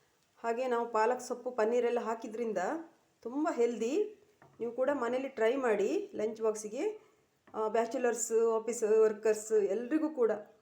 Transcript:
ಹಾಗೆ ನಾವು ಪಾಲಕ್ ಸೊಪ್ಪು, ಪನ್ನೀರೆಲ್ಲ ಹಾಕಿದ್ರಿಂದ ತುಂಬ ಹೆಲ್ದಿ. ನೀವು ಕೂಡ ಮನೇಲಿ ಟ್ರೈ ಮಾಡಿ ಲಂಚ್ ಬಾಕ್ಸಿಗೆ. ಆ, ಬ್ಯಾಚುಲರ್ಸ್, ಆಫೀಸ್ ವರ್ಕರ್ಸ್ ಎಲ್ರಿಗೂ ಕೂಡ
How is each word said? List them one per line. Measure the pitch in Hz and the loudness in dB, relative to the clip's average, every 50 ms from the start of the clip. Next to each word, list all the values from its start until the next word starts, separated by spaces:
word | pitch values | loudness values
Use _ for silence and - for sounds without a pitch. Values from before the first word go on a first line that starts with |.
| _ _ _ _ _ _ _ _ - | _ _ _ _ _ _ _ _ -6
ಹಾಗೆ | 233 233 233 262 | -4 -2 -2 -2
ನಾವು | 254 240 233 233 233 | 0 0 0 0 0
ಪಾಲಕ್ | 233 214 220 233 254 240 | 0 2 2 2 0 -2
ಸೊಪ್ಪು, | - - 247 - - 254 | -4 -6 -8 -6 -6 -4
ಪನ್ನೀರೆಲ್ಲ | 247 - 214 226 240 247 233 240 240 233 | -2 0 2 2 2 2 2 2 0 -2
ಹಾಕಿದ್ರಿಂದ | 214 220 233 226 - 226 208 226 240 226 202 180 175 220 302 330 330 - _ _ _ _ _ _ | -2 -4 -6 -6 -8 -10 -8 -6 -4 -2 -2 -2 -2 -2 -4 -6 -8 -12 _ _ _ _ _ _
ತುಂಬ | - 233 254 285 311 349 | -12 -8 -4 -2 -2 -2
ಹೆಲ್ದಿ. | - 240 233 233 240 208 226 240 294 403 415 427 - - _ _ _ _ - - _ - | 0 2 0 0 0 -2 -2 0 0 0 0 -2 -6 -12 _ _ _ _ -20 -20 _ -8
ನೀವು | 220 233 | -8 -6
ಕೂಡ | 226 254 254 277 294 | -4 -2 0 0 0
ಮನೇಲಿ | 269 233 233 247 262 269 269 | 0 -2 -2 -2 -2 -4 -6
ಟ್ರೈ | - - 220 226 262 | -2 0 2 2 2
ಮಾಡಿ | 277 254 233 208 190 196 240 311 403 - - - | 2 2 2 2 2 2 0 0 -2 -4 -6 -6
ಲಂಚ್ | 202 208 226 220 220 | -4 -4 -4 -4 -2
ಬಾಕ್ಸಿಗೆ. | 226 220 214 214 214 208 220 269 359 427 427 - - _ _ _ _ _ _ _ _ - - | -2 -2 -2 -2 -6 -8 -6 -4 -4 -4 -4 -6 -12 _ _ _ _ _ _ _ _ -10 -6
ಆ, | 214 220 | -4 -2
ಬ್ಯಾಚುಲರ್ಸ್, | 214 208 226 233 233 247 262 247 240 220 226 - - 226 226 226 226 226 | 0 2 0 0 0 0 0 0 0 0 0 -2 0 2 4 4 4 2
ಆಫೀಸ್ | 220 220 240 220 - 226 | 0 0 -2 -2 0 2
ವರ್ಕರ್ಸ್ | 208 220 220 220 214 208 208 - 220 214 214 - - | 4 6 6 6 6 4 2 2 2 2 0 0 2
ಎಲ್ರಿಗೂ | 220 214 196 185 196 226 247 240 311 302 302 302 | 2 4 4 2 0 -2 0 0 0 0 0 0
ಕೂಡ | - 254 233 214 208 - - - - _ | 2 2 2 2 2 -2 -6 -12 -20 _